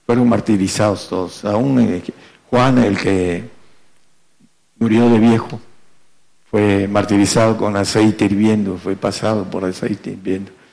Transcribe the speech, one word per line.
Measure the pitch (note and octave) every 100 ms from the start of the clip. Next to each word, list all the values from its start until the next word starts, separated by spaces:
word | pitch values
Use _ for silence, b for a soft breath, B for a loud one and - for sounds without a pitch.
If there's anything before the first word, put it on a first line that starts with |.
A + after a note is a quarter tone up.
fueron | - A#2+ B2
martirizados | A2+ A2 G#2 F#2+ - G#2+ F#2 -
todos, | F#2 F2 - -
aún, | G#2 C#3 C3
eh, | A2+ F2 - B B B _
Juan, | B2 C3 B2+
el | A2 F#2+
que | - F#2+ F2+ F2 - - - - - _ _ _ _ _ _ _ _ -
murió | A2+ A2 A#2+
de | A2+
viejo, | A2+ A2+ - A2+ - - - - - _ _ _ _
fue | G#2+ G#2 G2 G2
martirizado | G#2 G2 G2+ G2 A#2 A2 A2
con | G#2 G2+
aceite | F#2+ A2+ G#2+ G#2 G2+
hirviendo, | G2+ A2 G#2+ G2 F#2
fue | F#2+
pasado | G2 G2+ F#2+ G#2+ G#2+ F#2+
por | F#2+
aceite | F#2+ F#2 A#2 G2+ G2
hirviendo. | G2 F#2+ F#2+ G2 b b